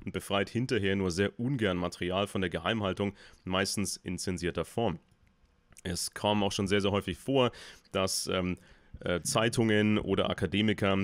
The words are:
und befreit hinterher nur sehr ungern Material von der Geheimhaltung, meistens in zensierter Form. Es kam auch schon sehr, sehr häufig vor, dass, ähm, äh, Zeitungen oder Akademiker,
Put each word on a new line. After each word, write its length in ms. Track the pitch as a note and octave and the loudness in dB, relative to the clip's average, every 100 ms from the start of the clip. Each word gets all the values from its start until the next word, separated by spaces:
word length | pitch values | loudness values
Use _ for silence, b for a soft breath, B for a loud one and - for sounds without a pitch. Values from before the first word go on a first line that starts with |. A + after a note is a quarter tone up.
und 80 | - | -8
befreit 380 | F#2 - G2 G2+ | -8 -2 -2 0
hinterher 480 | A#2 C3 A#2+ G2 G2 | -2 -2 0 0 0
nur 140 | F#2+ | 0
sehr 280 | E2+ G2+ - | 2 0 0
ungern 380 | A#2+ C#3 G#2+ F2+ | -4 0 0 0
Material 500 | F2 - F2+ F2+ G2+ | -2 -4 -2 0 0
von 140 | G2+ | -2
der 80 | F#2 | -2
Geheimhaltung, 680 | E2 E2+ A2+ G2+ F#2 G2+ B B B - | -2 -2 0 0 0 -2 B B B -2
meistens 500 | F#2 G2 - F#2+ - | 0 0 0 -4 -4
in 240 | - F2+ | -6 -6
zensierter 460 | - F2+ E2+ D#2+ E2 | -4 -4 -2 -4 -4
Form. 340 | - A#2 E2 - _ _ _ _ _ _ - F#2 | -2 -2 -2 -8 _ _ _ _ _ _ -12 -8
Es 280 | F2 - | -6 -6
kam 300 | - G#2 G#2 | -2 2 4
auch 100 | G2 | 2
schon 160 | - G2 | 0 0
sehr, 100 | G2+ | 2
sehr 120 | G2 | 2
häufig 260 | G2+ F#2+ E2+ | 0 -2 -6
vor, 340 | - C3+ B2 B B B B | 0 2 2 B B B B
dass, 360 | F#2+ F#2+ - - | 0 0 -2 -2
ähm, 300 | F#2 F2+ F2 B B B - | -2 0 -4 B B B -10
äh, 180 | - F2 | -4 -2
Zeitungen 800 | - - A#2 A2+ A2+ G#2+ G#2+ G#2+ | 0 2 2 2 4 4 4 2
oder 320 | - F#2+ F#2+ | 2 0 0
Akademiker, 680 | - F#2+ G2 G#2+ G2+ G2+ G2 | 0 0 2 2 2 2 2